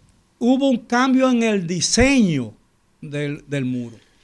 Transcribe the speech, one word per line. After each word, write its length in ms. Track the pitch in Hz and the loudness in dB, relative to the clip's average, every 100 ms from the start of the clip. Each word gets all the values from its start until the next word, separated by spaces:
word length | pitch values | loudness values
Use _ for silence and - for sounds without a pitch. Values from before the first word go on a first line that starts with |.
| _ _ _ _ | _ _ _ _
hubo 300 | 240 262 277 | 0 2 2
un 80 | 240 | 0
cambio 520 | - 240 262 262 262 | 0 0 2 2 2
en 140 | 240 | 2
el 240 | 226 202 165 | 0 -2 -2
diseño 840 | 180 - - 262 277 196 143 113 - _ _ _ _ | -4 -2 2 4 4 2 0 -6 -12 _ _ _ _
del, 420 | 156 143 147 147 - | -12 -8 -6 -8 -8
del 160 | 139 127 | -6 -4
muro. 320 | 123 117 110 _ _ | -6 -8 -14 _ _